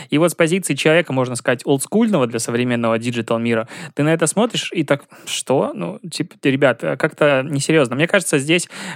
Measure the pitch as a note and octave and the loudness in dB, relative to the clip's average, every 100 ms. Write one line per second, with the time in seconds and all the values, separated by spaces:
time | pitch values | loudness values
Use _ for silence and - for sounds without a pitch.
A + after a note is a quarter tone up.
0 | - D3 E3+ E3 E3+ F#3+ F3+ C#3 D#3 D#3+ | -2 2 2 2 2 2 -2 0 4 4
1 | E3+ C3+ B2+ B2 - B2 - C#3 - G#3 | 2 0 -2 -2 -2 -2 0 0 2 0
2 | A#3 F#3 A#2+ A#2 - A#2+ B2 A#2+ A#2 A2+ | 2 2 0 -2 -2 0 0 0 0 0
3 | A#2+ A#2+ A2 A#2 A#2 A2+ A2+ - D#3+ - | -2 -4 -2 -2 0 0 -2 -10 -10 -2
4 | D3+ E3 D#3+ - A#3 - - - C#3+ C#3 | 0 2 0 0 0 -2 -6 -4 -2 -2
5 | - - - - - C3+ G#3+ D4+ E3+ G#3 | -4 -18 -10 -8 -2 0 0 -4 -8 -10
6 | F3 - - - D3 C3+ C#3 A#2 E3 C#3+ | -10 -8 -8 -4 -2 2 2 2 -4 -2
7 | D#3 - D3+ C3+ C#3 C#3 - D#3+ B2 B2 | -4 0 2 2 0 -4 0 2 2 0
8 | E3 G3+ - D3+ C#3 F3 - - F#3+ | 0 0 2 0 2 0 -2 -10 -14